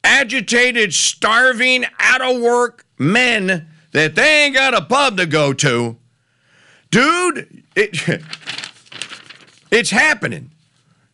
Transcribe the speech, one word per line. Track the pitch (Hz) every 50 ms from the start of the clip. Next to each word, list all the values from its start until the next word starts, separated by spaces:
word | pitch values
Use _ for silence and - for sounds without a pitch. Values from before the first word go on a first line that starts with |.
| -
agitated, | 190 233 269 277 214 247 262 190 - 233 240 247 254 240 233 214 190 131
starving, | - - - - _ - 214 220 233 254 262 254 214 247 254 254 254 240 - _ -
out-of-work | 202 220 254 254 262 254 254 247 233 233 240 240 240 233 _ - _ _ _
men | - 127 151 202 240 254 247 233 214 190 185 190 165 156 - - _ _ _
that | - 147 156 156 160
they | 208 254 302 311 302 294
ain't | 285 269
got | 269 269 269 240
a | 208
pub | 147 - 240 277 285 269 208
to | 185 180
go | 160 143 156 147 139
to, | 135 - - 139 120 120 120 117 117 _ _ _ _ _ _ _ _ _ _ _ _ _ _ _ _ _ _ _
dude, | - 226 262 302 339 349 359 359 302 240 - _ - - _ _ _
it, | 180 214 208 - 151 -
<laughs> | - 120 90 - - - - - - - - - - _ _ _ _ - - - - - - - - - - - _ _ _ _ _
it's | 202 226 220 -
happening. | 190 226 294 311 294 - 160 135 104 73 - - _ _ _ _ _ _ _ _ _ _ _ _